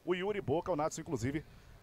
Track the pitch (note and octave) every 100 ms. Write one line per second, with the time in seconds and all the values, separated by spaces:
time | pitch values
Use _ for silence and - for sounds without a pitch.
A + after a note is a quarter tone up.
0 | - F3+ F#3+ G#3 C3 D#3 F#3+ D3+ D#3 -
1 | D#3+ C3+ A#2+ D3+ - - - -